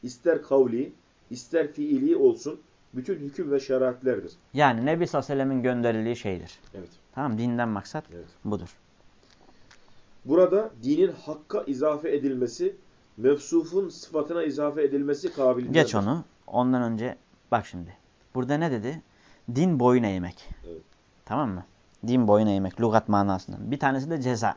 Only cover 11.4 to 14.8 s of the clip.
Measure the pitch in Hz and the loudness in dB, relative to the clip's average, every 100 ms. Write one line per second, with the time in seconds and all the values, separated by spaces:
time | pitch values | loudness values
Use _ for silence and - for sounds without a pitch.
11.4 | - 208 135 131 151 147 156 143 135 131 | -6 -6 -4 0 0 0 -2 0 0 -2
12.4 | 123 - 185 196 - _ _ - 120 143 | -2 -2 -6 -6 -20 _ _ 0 2 2
13.4 | - 170 160 180 190 - - 156 151 170 | 2 0 0 -2 -4 -8 -6 -4 -2 -2
14.4 | 156 143 147 143 | -2 -2 -2 0